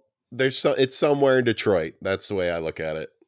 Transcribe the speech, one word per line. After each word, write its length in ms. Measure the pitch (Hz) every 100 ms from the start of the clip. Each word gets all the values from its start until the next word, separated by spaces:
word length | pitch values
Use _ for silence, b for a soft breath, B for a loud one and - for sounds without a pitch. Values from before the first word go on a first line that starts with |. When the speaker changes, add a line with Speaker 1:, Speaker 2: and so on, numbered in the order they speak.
| _ _ _
Speaker 1:
that. 60 | 123
Speaker 2:
there's 200 | 131 131
so-, 160 | 156
it's 220 | 135 131 -
somewhere 440 | 151 143 139 131
in 60 | 117
Detroit. 500 | 107 110 92 80 -
That's 260 | 95 95 -
the 80 | 101
way 160 | 87
I 80 | 85
look 200 | 80 -
at 160 | 80 78
it. 140 | - _